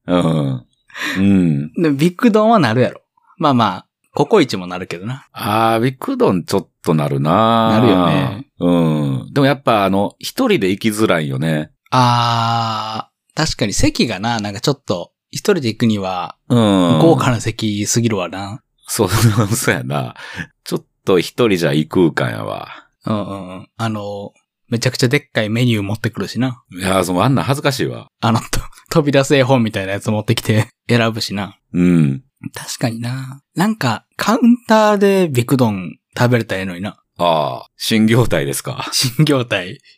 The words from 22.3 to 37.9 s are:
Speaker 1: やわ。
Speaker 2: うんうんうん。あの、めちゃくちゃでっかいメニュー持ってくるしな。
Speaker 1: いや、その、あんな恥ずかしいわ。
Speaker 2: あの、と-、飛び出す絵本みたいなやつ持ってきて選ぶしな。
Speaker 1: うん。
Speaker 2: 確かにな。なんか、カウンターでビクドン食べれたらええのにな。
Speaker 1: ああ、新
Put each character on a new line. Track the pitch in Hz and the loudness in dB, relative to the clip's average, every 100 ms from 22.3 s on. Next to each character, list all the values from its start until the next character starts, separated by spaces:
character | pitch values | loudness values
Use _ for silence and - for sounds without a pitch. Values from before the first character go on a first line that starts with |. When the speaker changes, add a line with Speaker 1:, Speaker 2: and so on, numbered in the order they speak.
Speaker 1:
や | 55 | -6
わ。 | 52 50 - - _ _ | -8 -10 -12 -18 _ _
Speaker 2:
う | - | -6
ん | 107 | -6
う | 95 | -6
ん | 98 90 | -10 -12
う | 92 | -16
ん。 | - - | -18 -8
あ | 113 | -6
の、 | 107 101 101 104 _ _ _ - | -6 -8 -10 -12 _ _ _ -6
め | 113 | -2
ち | 127 | -2
ゃ | |
く | - | 0
ち | |
ゃ | 123 | 0
で | 143 | 0
っ | - | -2
か | 120 | -6
い | 107 | -2
メ | 117 | 0
ニ | 123 | 0
ュ | 107 | 0
ー | |
持 | 98 | -2
っ | 104 | -6
て | 110 | -6
く | - | -6
る | 185 | -8
し | 113 | -4
な。 | 131 120 _ | -4 -6 _
Speaker 1:
い | 90 | -8
や、 | 92 95 | 0 0
そ | 85 | 0
の、 | 90 | 0
あ | 123 | 2
ん | |
な | 120 | 2
恥 | 85 143 | 0 -2
ず | |
か | 147 | -2
し | 131 | -2
い | 71 | -6
わ。 | 117 - _ | -6 -16 _
Speaker 2:
あ | 113 | 0
の、 | 113 | 0
と-、 | - - - - _ | -2 -4 -4 -20 _
飛 | 165 | 0
び | 147 | 2
出 | 139 | 2
す | 135 | 4
絵 | 139 | 2
本 | 123 131 | 4 2
み | 110 | 2
た | 101 | -4
い | |
な | 95 | -4
や | 101 | -4
つ | - | -2
持 | 107 | -2
っ | |
て | 110 | 0
き | 113 | -2
て | - 110 - _ - | 2 0 0 _ 0
選 | 120 113 | 2 2
ぶ | 110 | -2
し | - | -6
な。 | 98 98 - _ | -6 -8 -12 _
Speaker 1:
う | 87 | 2
ん。 | 90 85 71 67 _ _ - | 4 4 2 -2 _ _ -16
Speaker 2:
確 | - - - | -14 -12 -6
か | 120 | -4
に | 113 | -4
な。 | 120 131 131 139 _ | -6 -6 -10 -16 _
な | 151 214 | -2 -2
ん | |
か、 | 220 123 107 _ | 0 -4 -4 _
カ | - - | -6 -2
ウ | 226 | 4
ン | 233 240 - | 4 4 4
タ | 220 214 | 4 4
ー | 202 | 4
で | 202 196 170 | 4 2 2
ビ | 123 | 0
ク | 117 131 | 0 2
ド | 117 | 2
ン | 95 85 - _ - | 0 -8 -14 _ -2
食 | 123 | 2
べ | 120 | 2
れ | |
た | 107 | -2
ら | 95 | -6
え | |
え | |
の | 95 | -6
に | 87 | -8
な。 | 101 - _ - | -10 -12 _ 0
Speaker 1:
あ | 85 80 69 62 | 2 4 0 -4
あ、 | - _ | -14 _
新 | - | -2